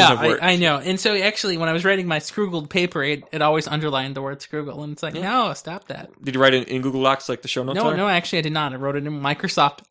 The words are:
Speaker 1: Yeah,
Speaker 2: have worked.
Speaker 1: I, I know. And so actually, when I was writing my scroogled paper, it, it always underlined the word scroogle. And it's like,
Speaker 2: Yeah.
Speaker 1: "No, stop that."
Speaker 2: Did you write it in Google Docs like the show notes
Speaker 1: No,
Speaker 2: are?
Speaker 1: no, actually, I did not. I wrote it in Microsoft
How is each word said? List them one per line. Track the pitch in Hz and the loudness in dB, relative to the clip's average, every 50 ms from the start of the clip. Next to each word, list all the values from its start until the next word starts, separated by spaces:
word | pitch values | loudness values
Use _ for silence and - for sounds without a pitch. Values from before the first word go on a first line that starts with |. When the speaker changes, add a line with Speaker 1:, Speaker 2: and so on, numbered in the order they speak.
| 185 156 | 8 8
Speaker 1:
Yeah, | 127 | 6
Speaker 2:
have | 117 151 | 6 4
worked. | 160 - - 170 | 2 2 2 2
Speaker 1:
I, | 185 | 2
I | 180 | 4
know. | 175 175 160 147 139 | 4 4 2 2 2
And | 135 180 190 190 | 0 -2 -4 0
so | - 220 208 | 0 0 0
actually, | 196 185 214 208 - - 196 175 | 2 0 0 0 0 -4 -2 -2
when | 160 165 165 | 0 0 0
I | 160 | 0
was | 170 175 | 2 2
writing | 190 196 190 180 | 2 2 2 0
my | 175 156 151 | -2 -2 -2
scroogled | - - - 214 208 185 175 160 147 147 | -4 -6 -4 -4 -4 -2 -2 -6 -6 -2
paper, | - 185 180 175 - - 135 | 0 0 0 0 -2 -2 -2
it, | 143 147 139 - - | -2 -2 -4 -8 -10
it | - 151 | -4 0
always | 151 151 156 156 151 | 2 2 2 2 0
underlined | - 151 151 156 151 139 131 131 139 135 | -2 -4 -2 -2 0 -2 -2 -2 -4 -6
the | 135 | -8
word | 135 135 135 135 | -8 -8 -10 -10
scroogle. | - - - 151 147 143 131 143 151 | -14 -10 -8 -8 -8 -8 -10 -10 -10
And | 147 147 | -10 -10
it's | - - | -8 -8
like, | 151 - | -8 -8
Speaker 2:
Yeah. | 165 185 196 240 254 226 | -6 -4 -2 0 0 0
Speaker 1:
"No, | 180 143 | -2 -4
stop | - - 160 170 196 - | -8 -10 -12 -12 -12 -12
that." | - - - - - - _ | -12 -14 -14 -14 -18 -20 _
Speaker 2:
Did | 139 135 127 | -8 -4 4
you | 131 | 6
write | 135 135 131 | 6 8 6
it | 127 120 | 4 0
in | - 131 131 | -2 -4 -2
Google | 127 139 131 131 131 | -2 -2 0 2 4
Docs | 135 135 - - - | 2 2 2 -2 -6
like | 123 - | -8 -6
the | - | -6
show | 131 - 139 123 | -6 -4 -4 -4
notes | 135 160 | -2 -2
Speaker 1:
No, | 190 233 - | 0 0 0
Speaker 2:
are? | 156 | 0
Speaker 1:
no, | 180 196 208 | 0 0 2
actually, | 180 175 170 - - 170 | 2 0 0 0 -4 -2
I | |
did | 156 151 156 | -2 -2 -2
not. | 156 151 135 131 | -2 -2 -4 -4
I | |
wrote | 127 139 139 139 | -4 -4 -4 -4
it | 143 143 | -4 -4
in | 151 151 | -6 -6
Microsoft | 143 139 139 147 - - 180 - - 147 143 - - - _ | -4 -2 -2 -2 -2 -4 -2 2 2 2 2 2 -4 -16 _